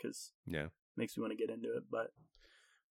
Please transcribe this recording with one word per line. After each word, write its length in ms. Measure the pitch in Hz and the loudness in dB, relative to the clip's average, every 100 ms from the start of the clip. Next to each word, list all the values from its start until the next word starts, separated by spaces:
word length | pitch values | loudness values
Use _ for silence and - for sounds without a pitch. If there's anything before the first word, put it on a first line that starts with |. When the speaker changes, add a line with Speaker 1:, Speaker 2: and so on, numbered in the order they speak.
Speaker 1:
'cause 320 | 117 - - _ - | -6 -4 -10 _ -2
Speaker 2:
Yeah. 200 | 80 76 | 0 -2
Speaker 1:
it 40 | - _ - | -6 _ -2
makes 180 | 113 120 | 0 0
me 40 | |
wanna 140 | 110 110 | 0 2
get 140 | 117 | 0
into 260 | 113 117 117 | 2 0 0
it, 140 | - | 0
but 240 | 113 113 - - - - - - _ _ | 0 0 -4 -20 -20 -20 -20 -20 _ _